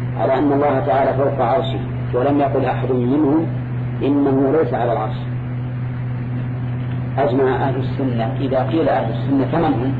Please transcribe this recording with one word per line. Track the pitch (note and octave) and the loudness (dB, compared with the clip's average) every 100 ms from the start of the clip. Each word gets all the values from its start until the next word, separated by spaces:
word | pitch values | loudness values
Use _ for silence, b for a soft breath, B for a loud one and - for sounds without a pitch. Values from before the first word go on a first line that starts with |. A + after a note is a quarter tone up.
| - - | -4 -2
على | A#2 C3+ | 0 2
أن | D3 | 2
الله | C#3 D3 C3+ B2+ | 2 2 2 2
تعالى | C3+ A#2+ | 2 2
فوق | B2+ C#3 B2 A#2+ | 2 0 0 0
عرشه، | C3 B2 - - - - | 0 0 -4 -4 -4 -2
ولم | B2 C3+ C#3+ | 0 2 2
يقل | C#3 C3+ | 2 2
أحد | B2 B2 B2 | 0 0 0
منهم | B2 B2 D3 C#3 D#3+ - - - - - - | 0 2 2 4 2 0 -4 -4 -4 -4 -2
إنه | B2+ C#3+ C#3 C3+ C3+ | 0 2 4 4 4
ليس | D#3 C#3 | 2 2
على | B2 A#2 | 0 0
العرش. | A#2 B2 - - - - - - - - - - - - - - - - - - - - - | 0 -2 -4 -6 -6 -6 -6 -6 -6 -6 -6 -6 -6 -4 -4 -4 -4 -4 -4 -4 -4 -2 0
أجمع | C3+ C3 C3 | 2 2 2
أهل | A#2+ C3+ C3 | 2 0 0
السنة، | B2+ - C3 A#2 A2+ B2+ | -2 -2 0 0 -2 -2
إذا | C3+ C3 | 0 0
قيل | B2 D#3+ C#3+ | 0 2 2
أهل | - A#2+ | 0 0
السنة | B2+ B2+ C#3 | -2 0 0
فمن | B2 D#3 | 2 0
هم؟ | D#3+ A#2+ C3 B2 | 0 0 -2 -2